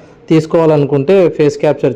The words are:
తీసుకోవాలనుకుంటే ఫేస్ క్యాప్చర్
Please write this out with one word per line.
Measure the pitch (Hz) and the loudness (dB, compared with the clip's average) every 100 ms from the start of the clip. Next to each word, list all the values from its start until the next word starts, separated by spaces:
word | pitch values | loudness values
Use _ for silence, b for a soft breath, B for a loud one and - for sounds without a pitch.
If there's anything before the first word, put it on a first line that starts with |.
| B B - | B B -2
తీసుకోవాలనుకుంటే | 160 156 170 160 151 139 143 135 196 165 - | 0 0 0 2 0 0 -2 0 2 2 0
ఫేస్ | 147 143 | -2 0
క్యాప్చర్ | 151 143 139 | -4 -2 -4